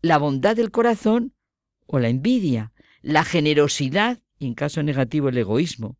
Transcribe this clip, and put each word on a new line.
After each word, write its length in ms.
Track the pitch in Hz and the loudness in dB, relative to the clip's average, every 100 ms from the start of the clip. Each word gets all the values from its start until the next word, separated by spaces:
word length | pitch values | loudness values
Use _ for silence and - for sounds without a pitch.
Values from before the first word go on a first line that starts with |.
la 160 | 170 156 | 4 2
bondad 400 | 147 135 196 226 | 2 2 0 2
del 140 | 226 | 0
corazón 640 | 233 233 220 214 233 262 _ _ _ _ _ _ | 2 0 2 2 0 -2 _ _ _ _ _ _
o 140 | 139 | -2
la 100 | 117 | 0
envidia, 640 | 131 175 254 175 117 107 _ _ _ | 0 0 0 0 -2 -4 _ _ _
la 220 | - 151 | 0 0
generosidad, 960 | 156 175 151 147 147 - 135 165 220 247 _ _ | 2 0 2 2 2 0 -2 0 -2 -4 _ _
y 100 | 139 | -8
en 80 | 117 | -6
caso 280 | 143 - | -6 -2
negativo 460 | 151 139 123 151 139 | -2 -2 -2 0 0
el 80 | 123 | 0
egoísmo 600 | 101 113 165 120 113 | 0 0 -2 -6 -12